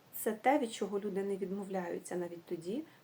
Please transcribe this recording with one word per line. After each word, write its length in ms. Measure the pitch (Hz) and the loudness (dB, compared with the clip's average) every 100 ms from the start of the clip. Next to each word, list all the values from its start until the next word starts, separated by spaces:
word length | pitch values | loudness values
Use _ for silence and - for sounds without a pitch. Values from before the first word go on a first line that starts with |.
| - - | -14 -4
це 160 | 233 | -2
те, 260 | 220 254 294 | 2 6 6
від 140 | 233 | 4
чого 280 | - 196 202 | 0 -2 0
люди 220 | 208 185 | 0 0
не 140 | 196 196 | 0 0
відмовляються 800 | 190 196 196 190 175 180 - 180 | -2 -4 -2 -2 -2 -4 -4 -2
навіть 280 | 175 170 | -2 -6
тоді, 400 | - 170 170 247 320 - | -6 -6 -4 -4 -6 -12